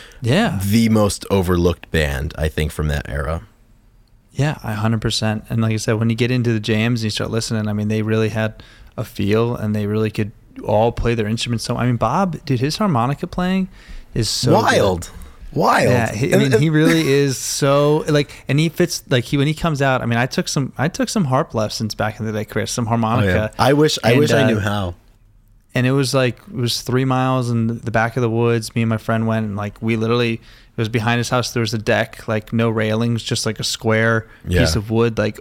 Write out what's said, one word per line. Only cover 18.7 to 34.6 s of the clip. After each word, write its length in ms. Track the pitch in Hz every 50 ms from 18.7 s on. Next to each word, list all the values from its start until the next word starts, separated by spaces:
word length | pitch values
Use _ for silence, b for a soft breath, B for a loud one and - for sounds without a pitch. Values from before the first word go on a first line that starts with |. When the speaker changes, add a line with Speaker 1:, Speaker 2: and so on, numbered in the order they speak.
| - - 175 165 - - - -
Speaker 1:
like, 140 | 135 123 -
he, 120 | - 147 139
when 100 | 139 151
he 60 | 156
comes 260 | - - 170 151 131
out, 200 | 139 135 131 120 117
I 20 |
mean, 140 | 117 120 117
I 80 | 127 131
took 200 | - 185 175 -
some, 260 | - 151 131 - - -
I 120 | 127 170
took 200 | - - 254 -
some 160 | - 226 170
harp 300 | 127 127 135 160 - -
lessons 400 | 117 107 104 - - 113 107 -
back 240 | - 107 107 107 -
in 60 | 110 110
the 40 |
day, 140 | 107 107 107
Chris, 260 | - - 110 104 -
some 140 | - 127 120
harmonica. 440 | 110 117 117 113 110 113 - 104 98
Speaker 2:
Oh, 260 | 90 107 107 107 - - 117
yeah. 40 | 131
I 60 | 147
wish, 240 | 143 156 147 - - -
I 80 | 117
Speaker 1:
And, 80 | 123 117
Speaker 2:
wish 120 | 117 113
I 120 | 117 113 110
Speaker 1:
uh, 40 | 120
Speaker 2:
knew 120 | 113 104
how. 340 | 98 104 104 104 95 87 85 - _ - - _ _ _ _ _ _ _ _ _ _ _ -
Speaker 1:
and 140 | 127 123 127
it 40 |
was, 220 | 135 143 135 123 131
like, 240 | 135 127 123 - - - -
it 60 | -
was 260 | 131 120 117 - -
three 240 | - - 120 127 135
miles 440 | 131 127 127 127 131 131 131 123 120
in 300 | 120 117 113 113 117 120
the 100 | - 117
back 260 | 113 113 110 117 -
of 60 | 131
the 80 | 123 113
woods. 460 | 113 117 120 117 117 117 110 - -
Me 80 | 120 113
and 60 | 113
my 80 | 113 107
friend 280 | - - 113 110 113
went, 200 | 113 110 110 110 104
and, 80 | 98
like, 260 | 104 104 104 - -
we 140 | 113 113 117
literally, 380 | 110 113 113 120 120 120 117 113
it 80 | 113 B B B B B B B -
was 100 | 113 104
behind 300 | 113 123 107 120 120 120
his 120 | 113 -
house. 220 | 127 123 117 -
There 100 | - 120
was 120 | 113 107 117
a 60 | 110
deck, 480 | 104 - 110 104 113 - - - - -
like, 260 | 110 107 - - 120
no 160 | 113 113 117
railings, 540 | 110 110 107 107 110 110 120 120 117 110 -
just, 240 | - 120 - - 113
like, 120 | 104 -
a 40 | 107
square 640 | - - - - 113 110 110 113 113 113 110 - B B B B B
Speaker 2:
Yeah. 120 | 90
Speaker 1:
piece 160 | 90